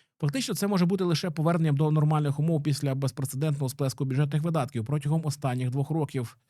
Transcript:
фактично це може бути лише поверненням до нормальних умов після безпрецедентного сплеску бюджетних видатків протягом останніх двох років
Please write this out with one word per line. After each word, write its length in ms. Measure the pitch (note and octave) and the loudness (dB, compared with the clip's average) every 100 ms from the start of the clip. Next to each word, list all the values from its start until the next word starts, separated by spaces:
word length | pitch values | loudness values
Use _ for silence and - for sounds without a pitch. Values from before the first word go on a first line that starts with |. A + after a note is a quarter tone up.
| _ _ | _ _
фактично 340 | D3 C4 B3+ | -2 -2 -2
це 120 | F#3+ G3+ | -2 0
може 200 | G3 F3 | 2 2
бути 180 | G3 | 2
лише 260 | F3+ D3 F#3 | 2 0 0
поверненням 460 | D#3 D#3 E3+ D#3+ C#3 | 0 2 2 2 2
до 140 | D#3 | 2
нормальних 480 | D3+ D3+ D#3 D3 C#3 | 4 4 4 2 0
умов 240 | D#3 D#3+ | 0 0
після 320 | D3+ C#3 C#3+ | 0 0 0
безпрецедентного 720 | C3+ C#3 - C3+ C3 D#3 C#3+ C3+ | 0 -2 -2 -6 -2 -2 0 -2
сплеску 360 | - C#3 - | -2 -4 -2
бюджетних 380 | C3+ C3 D3 D3+ | -2 0 0 0
видатків 420 | E3 D#3+ A#2+ A#2+ | 0 0 -2 -4
протягом 420 | A2 D3+ C#3+ D#3+ D#3 | -2 -2 0 0 -2
останніх 440 | C#3 C3+ B2 B2+ | -4 -2 -2 -2
двох 200 | C3+ C#3+ | -2 -2
років 480 | D#3 C#3 C3+ A#2 - _ | -2 -2 -4 -6 -10 _